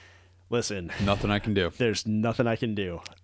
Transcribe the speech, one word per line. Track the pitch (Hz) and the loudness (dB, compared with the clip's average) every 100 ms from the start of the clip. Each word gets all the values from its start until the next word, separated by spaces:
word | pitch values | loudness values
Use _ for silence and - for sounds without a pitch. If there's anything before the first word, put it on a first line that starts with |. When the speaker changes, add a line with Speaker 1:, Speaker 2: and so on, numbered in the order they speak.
| - - - _ - | -20 -20 -20 _ -4
Speaker 1:
"Listen, | 120 110 101 85 - | -2 0 -4 -6 -2
Speaker 2:
Nothing | 98 104 104 | 0 2 2
I | 101 | 0
can | 110 | 2
do. | 98 85 - | 2 2 2
Speaker 1:
there's | 120 98 113 | 0 0 0
nothing | 107 113 110 117 | 0 2 2 2
I | 113 | 0
can | 120 104 | -2 -2
do." | 92 85 - - | -4 -6 -10 -18